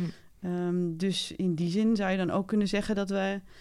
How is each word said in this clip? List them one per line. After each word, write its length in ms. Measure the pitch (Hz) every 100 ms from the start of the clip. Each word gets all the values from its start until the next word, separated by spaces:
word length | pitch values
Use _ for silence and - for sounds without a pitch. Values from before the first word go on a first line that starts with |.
| 175 - - -
Ehm, 540 | 185 180 175 180 175 160
dus 360 | 190 180 -
in 220 | - 185
die 160 | 160 170
zin 260 | 190 220 220
zou 140 | 190
je 60 | 190
dan 140 | 180
ook 180 | 196 190
kunnen 200 | 214 202
zeggen 260 | 202 202
dat 160 | 202 196
wij 320 | 196 190 196 - -